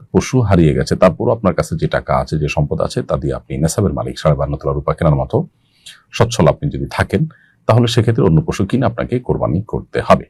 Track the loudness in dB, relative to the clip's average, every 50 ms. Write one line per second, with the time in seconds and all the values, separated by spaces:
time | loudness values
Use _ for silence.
0 | -8 -2 0 0 0 2 0 0 2 4 4 4 4 4 2 0 0 -2 0 4
1 | 4 2 2 2 -2 -2 -2 0 0 -2 0 0 -4 -4 -4 -4 -4 -2 -2 -2
2 | -2 0 -2 -2 -2 -2 -4 -4 -2 -2 -2 -2 -2 -2 -2 -2 -4 -4 -4 -6
3 | -4 -2 -4 -2 -2 -4 -6 -6 -8 -8 -4 -2 -2 -2 0 0 0 0 -2 -2
4 | -6 -8 -8 -2 0 0 2 2 0 -4 -4 -6 -4 -4 -4 -4 -2 -4 -2 2
5 | 2 2 2 2 0 -2 -2 -4 -4 -4 _ _ _ _ _ _ -20 -20 -20 _
6 | _ _ -2 0 0 0 2 2 4 4 4 2 -2 -6 -4 -4 -8 -6 -4 -4
7 | -2 0 0 -2 -2 -2 -6 _ _ _ _ _ _ 2 2 4 4 2 2 2
8 | 2 2 2 2 4 4 4 4 2 0 -2 -4 -2 -2 0 0 0 0 -2 -2
9 | -6 -4 -4 -6 -2 -2 -2 -2 0 -2 -2 -2 -4 -4 -8 -8 -8 _ -6 -4
10 | 0 2 2 0 0 _